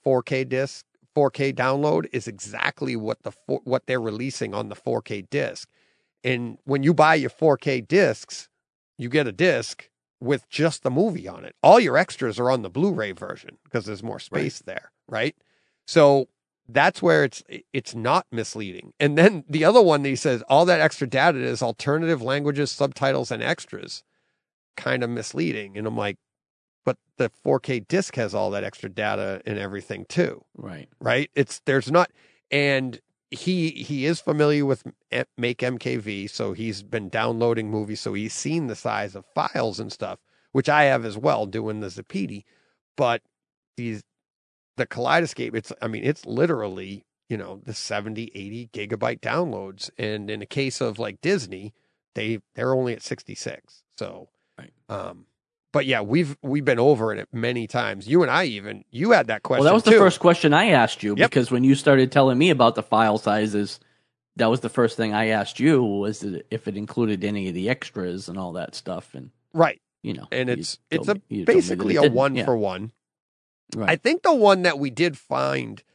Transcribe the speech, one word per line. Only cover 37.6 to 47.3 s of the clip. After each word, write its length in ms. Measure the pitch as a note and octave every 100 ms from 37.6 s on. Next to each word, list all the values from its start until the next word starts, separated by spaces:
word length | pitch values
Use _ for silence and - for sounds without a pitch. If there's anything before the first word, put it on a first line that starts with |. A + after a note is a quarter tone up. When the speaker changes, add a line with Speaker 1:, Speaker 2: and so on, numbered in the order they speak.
| G#2+
Speaker 1:
movies, 300 | G#2+ G#2+ G#2+
so 120 | A2+
he's 200 | G2+ G#2+
seen 340 | - C#3+ E3 C3+
the 80 | G2+
size 400 | A#2+ G#2+ G#2 F#2+
of 100 | - -
files 440 | - - A#2 G2
and 120 | G#2+
stuff, 280 | - F#2+ F#2 _ _ _
which 160 | C3+ C#3
I 140 | D3+ C#3+
have 200 | C3 A2+
as 120 | G#2
well, 280 | C#3+ A#2 G#2
doing 340 | A2 A2 G#2+
the 60 | G2+
Zapiti. 580 | F#2+ - G3 F#3+ G2+ - _ _ _ _ -
But 240 | B2+ A2+ _ _ _ _ _ -
these, 240 | A#2+ G#2+ - _ _ _ _ _ _ -
the 100 | A#2+
Kaleidoscape, 640 | A#2+ B2+ D#3+ E3 - A#2+ A2+
it's, 160 | - -
I 40 | A2+
mean, 160 | A2
it's 220 | A#2 D3+ -
literally, 800 | A#2 E3+ C#3 G#2 F#2 F#2+ G2+ _ _
you 80 | -